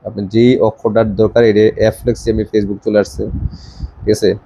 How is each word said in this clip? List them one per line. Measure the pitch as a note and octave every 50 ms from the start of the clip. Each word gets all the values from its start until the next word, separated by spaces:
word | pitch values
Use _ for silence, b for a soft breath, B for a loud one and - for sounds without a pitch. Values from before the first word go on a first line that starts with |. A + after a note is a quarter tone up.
| _
আপনি | G#2 A2 G2 G2+
যেই | F#2+ G#2 A2+ A#2+ B2 C3 -
অক্ষরটার | - A2 - - - A2+ G#2 A2+ A2+ A2 G2
দরকার, | F#2+ A2 G#2 - A#2 A#2+
এই | A2+ G#2 G#2 G#2+ A2 -
অ্যাপ | - G#2+ A2 A2 - -
লেখছি | B2 A2+ - - A#2
আমি, | A2 A2 G#2+
Facebook | - - G#2+ G2+ G2 G2+ - _
চলে | A#2 G#2 G#2
আসছে, | G2 - - - G#2 G#2+ - - - B B B B B B B B B B -
ঠিক | - -
আছে? | G#2+ - - F#2+ G2+ G#2 _